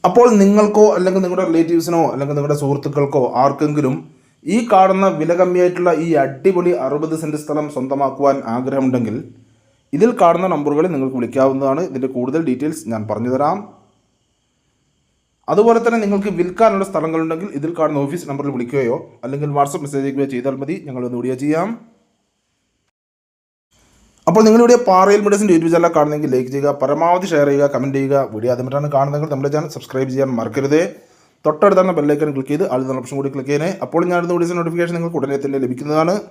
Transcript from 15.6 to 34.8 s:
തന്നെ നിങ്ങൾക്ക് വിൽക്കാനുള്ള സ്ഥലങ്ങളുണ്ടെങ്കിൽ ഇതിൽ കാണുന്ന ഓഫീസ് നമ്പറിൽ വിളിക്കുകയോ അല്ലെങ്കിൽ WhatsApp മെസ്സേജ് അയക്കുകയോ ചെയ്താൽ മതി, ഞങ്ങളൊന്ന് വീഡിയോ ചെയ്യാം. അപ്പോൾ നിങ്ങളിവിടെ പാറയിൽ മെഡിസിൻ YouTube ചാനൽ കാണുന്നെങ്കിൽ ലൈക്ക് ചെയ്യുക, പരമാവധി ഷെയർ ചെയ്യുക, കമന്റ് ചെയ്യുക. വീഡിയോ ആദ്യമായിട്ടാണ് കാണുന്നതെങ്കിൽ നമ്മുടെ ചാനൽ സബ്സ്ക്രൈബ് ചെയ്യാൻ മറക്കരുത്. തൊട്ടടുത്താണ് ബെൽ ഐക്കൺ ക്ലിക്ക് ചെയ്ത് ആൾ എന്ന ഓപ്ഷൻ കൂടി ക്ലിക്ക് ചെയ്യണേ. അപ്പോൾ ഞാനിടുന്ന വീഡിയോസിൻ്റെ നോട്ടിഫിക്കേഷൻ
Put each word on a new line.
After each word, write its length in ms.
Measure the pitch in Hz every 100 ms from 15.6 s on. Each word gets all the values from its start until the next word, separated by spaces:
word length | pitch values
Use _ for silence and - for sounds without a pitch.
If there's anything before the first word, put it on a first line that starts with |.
| 226 233 233
തന്നെ 120 | 233
നിങ്ങൾക്ക് 280 | 202 202 208 170
വിൽക്കാനുള്ള 460 | 175 180 226 196 190
സ്ഥലങ്ങളുണ്ടെങ്കിൽ 580 | 165 160 160 160 165 202 143
ഇതിൽ 140 | 156 165
കാണുന്ന 260 | 151 147
ഓഫീസ് 240 | 139 175 143
നമ്പറിൽ 220 | 139 139 123
വിളിക്കുകയോ 420 | 120 143 120 127 - -
അല്ലെങ്കിൽ 260 | 127 139 147 143
WhatsApp 240 | 143 175 143
മെസ്സേജ് 180 | 143 139
അയക്കുകയോ 220 | 135 135
ചെയ്താൽ 200 | 127 135 135
മതി, 140 | 139 185 147
ഞങ്ങളൊന്ന് 320 | 127 123 120
വീഡിയോ 160 | 127 127
ചെയ്യാം. 260 | 147 156 196 233 - _ _ _ _ _ _ _ _ _ _ _ _ _ _ _ _ _ _ _ _ _ _ _ -
അപ്പോൾ 160 | 196 220
നിങ്ങളിവിടെ 300 | 226 240 240 240
പാറയിൽ 340 | 185 196 208 202
മെഡിസിൻ 240 | 196 214
YouTube 200 | 165 165
ചാനൽ 200 | 170 170 165
കാണുന്നെങ്കിൽ 340 | 147 151 151 127
ലൈക്ക് 140 | 127
ചെയ്യുക, 220 | 139 143 143
പരമാവധി 440 | 131 147 165 180 185
ഷെയർ 160 | 156 143
ചെയ്യുക, 220 | 139 143
കമന്റ് 240 | 135 135 135
ചെയ്യുക. 160 | 135 139 123 107
വീഡിയോ 160 | 117
ആദ്യമായിട്ടാണ് 400 | 123 127 139 147 135
കാണുന്നതെങ്കിൽ 360 | 139 147 151
നമ്മുടെ 180 | 139 143 151
ചാനൽ 140 | 165 139
സബ്സ്ക്രൈബ് 340 | - 131 135
ചെയ്യാൻ 180 | 131 135 120
മറക്കരുത്. 400 | 113 120 143 151 190 - _ _ _ _
തൊട്ടടുത്താണ് 480 | - - 202 185 185 165
ബെൽ 160 | 147
ഐക്കൺ 180 | 147 151 135
ക്ലിക്ക് 140 | 131
ചെയ്ത് 120 | 147 190
ആൾ 60 | 127
എന്ന 160 | 131 131
ഓപ്ഷൻ 160 | 120 139
കൂടി 120 | 139
ക്ലിക്ക് 160 | 135 131
ചെയ്യണേ. 180 | 147 165 190
അപ്പോൾ 160 | 131 165 175
ഞാനിടുന്ന 220 | 175 175 175
വീഡിയോസിൻ്റെ 220 | 170 175
നോട്ടിഫിക്കേഷൻ 340 | 170 170